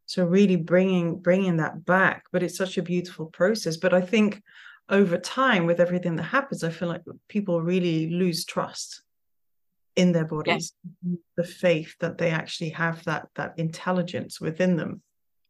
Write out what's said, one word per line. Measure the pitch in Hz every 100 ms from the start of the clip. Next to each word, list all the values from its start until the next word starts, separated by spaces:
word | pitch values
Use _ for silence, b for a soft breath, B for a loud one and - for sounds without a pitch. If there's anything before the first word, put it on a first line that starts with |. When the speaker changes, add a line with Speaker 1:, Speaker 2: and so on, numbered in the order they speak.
| -
Speaker 1:
So | - 170
really | 190 202 180
bringing, | 160 180 190 180 170 -
bringing | 175 185 190 165
that | 151 160 170
back, | 185 180 - -
but | 180
it's | 170 -
such | 185 -
a |
beautiful | 170 180 180 - 160
process. | - 180 220 165 160
But | 180
I | 180
think | 180 220 208 - B B B B -
over | 202 190 170
time, | - 254 262 196 170
with | 170
everything | 175 180 175 165
that |
happens, | 165 262 269 -
I | 165
feel | 160 175
like | 160 - - -
people | 208 202 170
really | 165 185 175 160 160
lose | 175 185 160
trust | - - - - - - _ _ _ _ _ _ _ _ _ -
in | 180
their | 165
Speaker 2:
Yes. | 160
Speaker 1:
bodies, | 151 151 165 165 - 180 - 180 175 _ -
the |
faith | 170 - 180 160 160 -
that | 170 -
they | 170
actually | 160 160 - 160
have | 160 165 165
that, | - 151 - -
that | - -
intelligence | 165 - 185 185 165 - - -
within | 160 160 185 170
them. | - - _ _ _ _